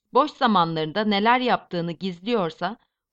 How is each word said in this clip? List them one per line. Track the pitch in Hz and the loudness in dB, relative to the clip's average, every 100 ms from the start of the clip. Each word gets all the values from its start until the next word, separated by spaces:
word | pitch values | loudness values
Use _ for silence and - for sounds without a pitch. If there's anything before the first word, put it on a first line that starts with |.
| _ | _
boş | 240 294 | 0 0
zamanlarında | - 254 196 165 160 156 170 | 0 2 4 2 0 -4 -2
neler | 214 202 214 254 | 0 0 2 2
yaptığını | 247 185 - 175 170 | 2 -2 -2 -6 -6
gizliyorsa, | 170 190 175 190 240 165 - 175 226 _ _ _ | -6 -8 -8 -4 -2 -2 -4 -8 -8 _ _ _